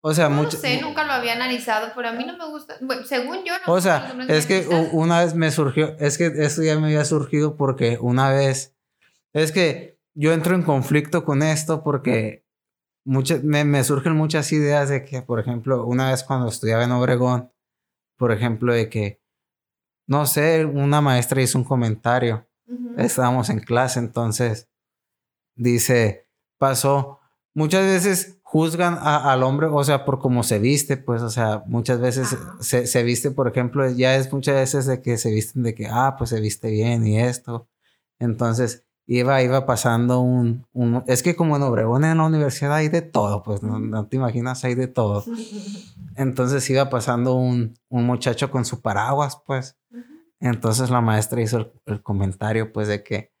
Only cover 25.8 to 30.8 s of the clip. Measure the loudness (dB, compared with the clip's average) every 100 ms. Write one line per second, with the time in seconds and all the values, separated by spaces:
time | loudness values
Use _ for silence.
25.8 | 2 2 2 -2 _ _ _ _ 0 2
26.8 | 2 0 -2 -10 _ _ _ -4 0 2
27.8 | 2 2 2 0 -4 -14 -2 0 0 0
28.8 | 0 0 0 2 2 2 2 2 0 2
29.8 | 2 0 0 -2 0 0 2 2 2 2